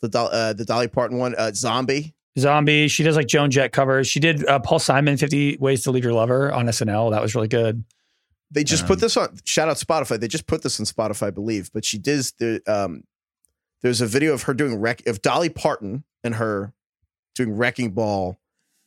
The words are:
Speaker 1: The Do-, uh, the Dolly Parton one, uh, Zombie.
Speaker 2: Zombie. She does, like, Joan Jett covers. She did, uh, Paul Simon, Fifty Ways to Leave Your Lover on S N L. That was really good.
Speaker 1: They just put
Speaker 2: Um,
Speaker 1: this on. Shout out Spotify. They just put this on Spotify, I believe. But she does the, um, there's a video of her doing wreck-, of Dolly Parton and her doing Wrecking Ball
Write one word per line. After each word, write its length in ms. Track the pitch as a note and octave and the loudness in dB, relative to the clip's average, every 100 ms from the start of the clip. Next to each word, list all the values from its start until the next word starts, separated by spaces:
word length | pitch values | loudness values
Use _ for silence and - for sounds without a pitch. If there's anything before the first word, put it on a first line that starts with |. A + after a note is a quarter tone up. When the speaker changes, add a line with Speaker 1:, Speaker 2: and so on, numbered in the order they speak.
Speaker 1:
The 80 | A2+ | -4
Do-, 100 | A#2+ | -2
uh, 340 | A#2 A2+ A2 | 0 -2 -2
the 100 | G#2+ | -4
Dolly 240 | A2+ A#2 A#2 | -2 -2 -2
Parton 300 | C3 A#2 B2 | -2 -2 -2
one, 160 | B2+ G#2 | -2 -2
uh, 160 | A2 | -4
Zombie. 600 | G2+ B2 A#2+ C3 C#3 D#3 - _ C3+ | -2 -2 -2 -2 -4 -6 -14 _ 0
Speaker 2:
Zombie. 500 | C#3+ D3 D3 D3+ D3+ | 2 4 4 4 4
She 140 | - | 2
does, 100 | D#3 D#3 | 2 2
like, 120 | C#3 | 4
Joan 220 | D3 C#3+ | 2 4
Jett 220 | C3 B2+ | 2 2
covers. 360 | - C3+ C3+ B2+ | 2 4 2 2
She 100 | D3 | 2
did, 240 | D#3+ D3 C#3 | 2 2 2
uh, 120 | C#3 | 2
Paul 200 | - D#3+ | 2 2
Simon, 360 | - C3+ D3 C#3 | 4 4 4 2
Fifty 400 | D3 C#3+ C#3+ C#3 | 0 2 0 0
Ways 260 | C3+ C3 | 0 0
to 60 | C#3 | 0
Leave 100 | B2+ | 0
Your 80 | A#2+ | 2
Lover 400 | A#2 A#2 C3 C#3 | 2 2 2 0
on 160 | B2 A#2 | 0 0
S 140 | A2 | 0
N 60 | A2 | 0
L. 220 | G#2 A2+ | 0 2
That 120 | G#2+ | 0
was 120 | A2 | 0
really 120 | A#2 A2 | 0 0
good. 360 | A#2+ A2+ A2+ - _ _ _ _ _ - | 2 0 -2 -8 _ _ _ _ _ -6
Speaker 1:
They 120 | D3 | -4
just 220 | D3+ E3 F3 | 0 0 2
put 80 | |
Speaker 2:
Um, 40 | F#3 | 2
Speaker 1:
this 160 | A3+ A#3+ | 2 0
on. 200 | E3+ - | -2 -4
Shout 240 | - - D#3 | -4 0 0
out 80 | C#3 | 0
Spotify. 420 | - D#3+ C3 A2+ | -2 -2 0 -2
They 80 | A2+ | -4
just 180 | D#3 - | -6 -4
put 160 | D#3 | -4
this 160 | B2+ - | -4 -4
on 60 | G#2+ | -6
Spotify, 420 | - G#2+ G#2 G#2 | -4 -4 -2 -4
I 20 | |
believe. 400 | F#2+ A2 G#2+ F2+ | -4 -4 -4 -6
But 120 | A2 | -8
she 140 | - G#2+ | -6 -4
does 340 | C#3 D3 A#2+ - | -2 -2 -2 -4
the, 240 | A#2 G#2+ - | -4 -4 -2
um, 380 | G#2 F#2+ D2+ - _ _ _ _ _ _ _ | -2 -2 -8 -18 _ _ _ _ _ _ _
there's 180 | B2 A#2 | -2 0
a 60 | A2+ | 0
video 260 | C3 D#3 | 2 2
of 80 | C3 | 0
her 120 | - | -2
doing 220 | B2+ C#3+ G#2+ | -2 -2 -2
wreck-, 300 | A2 A#2+ A#2+ | -2 -2 -4
of 160 | G#2+ | -2
Dolly 260 | C#3+ C3+ E3+ | 0 2 0
Parton 560 | - D#3 C3+ G2 B2+ - _ | 0 -2 -2 -6 -10 -12 _
and 100 | A#2+ A2+ | -6 -4
her 360 | A2 G2+ G2+ - _ _ _ _ _ - | -2 -4 -6 -14 _ _ _ _ _ -4
doing 200 | A#2 G#2 | -4 0
Wrecking 340 | B2 B2+ A#2 | -2 -2 -4
Ball 460 | G2 G#2+ G2+ F#2 G2+ _ _ _ _ | -2 -2 -2 -4 -8 _ _ _ _